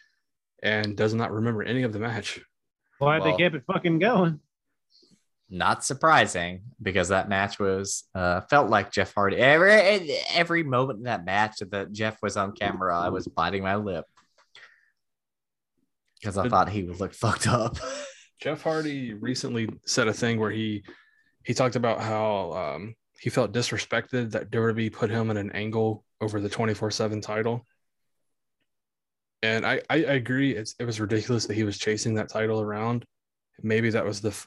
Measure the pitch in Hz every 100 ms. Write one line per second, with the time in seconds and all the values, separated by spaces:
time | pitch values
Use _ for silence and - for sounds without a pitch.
0 | _ _ _ _ _ _ 104 107 104 101
1 | 110 113 117 107 117 110 98 123 127 104
2 | 113 113 98 - - _ _ _ _ -
3 | 139 156 - 180 175 151 - 180 175 165
4 | 202 240 170 151 _ _ _ _ _ _
5 | _ _ _ _ - 92 90 117 - 135
6 | 160 151 107 90 85 90 107 - 98 92
7 | 87 95 87 98 98 - 98 95 98 -
8 | - 95 90 90 - 143 107 107 98 -
9 | 95 - 98 92 127 156 185 214 185 208
10 | 160 107 - 123 170 170 151 123 135 104
11 | 123 107 87 98 107 - 95 98 98 104
12 | 107 104 104 101 98 101 101 92 92 85
13 | 87 92 90 - 85 98 95 101 104 85
14 | - _ _ _ _ - - _ _ _
15 | _ _ _ _ _ _ _ _ _ _
16 | _ _ 104 95 95 104 87 104 87 90
17 | 92 - 113 - 110 123 113 - - 571
18 | 571 - - - 139 151 165 160 151 139
19 | 123 104 117 127 135 120 110 - - -
20 | 123 - 123 113 107 110 110 104 - -
21 | _ _ _ _ - 120 127 120 117 110
22 | 110 107 110 101 85 82 80 73 104 113
23 | _ - 123 135 110 117 120 110 - 113
24 | - 127 117 107 101 117 113 110 113 -
25 | 110 117 110 104 101 98 107 113 110 104
26 | _ - 110 104 104 - 113 101 107 -
27 | 110 107 104 107 113 120 - _ _ _
28 | _ _ _ _ _ _ _ _ _ _
29 | _ _ _ _ 110 110 110 127 - 143
30 | 139 139 117 131 139 107 110 - 120 107
31 | 104 110 107 117 - 104 107 98 - 107
32 | 117 110 107 110 110 110 107 104 113 120
33 | 120 _ _ _ _ - 107 110 117 110
34 | 101 104 107 98